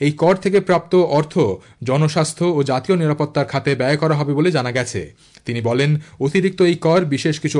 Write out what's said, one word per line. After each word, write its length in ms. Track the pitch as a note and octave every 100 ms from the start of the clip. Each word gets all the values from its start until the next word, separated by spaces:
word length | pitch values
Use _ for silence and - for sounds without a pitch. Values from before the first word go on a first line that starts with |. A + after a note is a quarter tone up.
এই 120 | C#3+
কর 220 | D3 E3 F#3+
থেকে 220 | G3 G3
প্রাপ্ত 320 | F#3 F3 - F#3 E3+
অর্থ 240 | C#3+ D3+ F3+ A#2 F2+ - _
জনস্বাস্থ্য 600 | A#2 C#3 D#3 D#3 D3+ - F3
ও 40 | D3+
জাতীয় 340 | C3+ C3 B2+ F#3
নিরাপত্তার 540 | D#3 D3+ D3 D3 C#3
খাতে 180 | C#3 C#3+
ব্যয় 220 | B2+ B2+ D3+
করা 180 | D#3+
হবে 180 | D3 C#3+
বলে 160 | C#3+ F3
জানা 200 | D3+ B2
গেছে। 300 | B2 B2 G2 D#2 - _ -
তিনি 160 | - A#2
বলেন, 300 | A2+ B2 C#3+ D3+ - -
অতিরিক্ত 400 | C#3 F#3+ F#3+ F#3
এই 140 | F3 -
কর 240 | D#3+ F3
বিশেষ 300 | E3 C#3 E3 D3
কিছু 180 | D3+ D3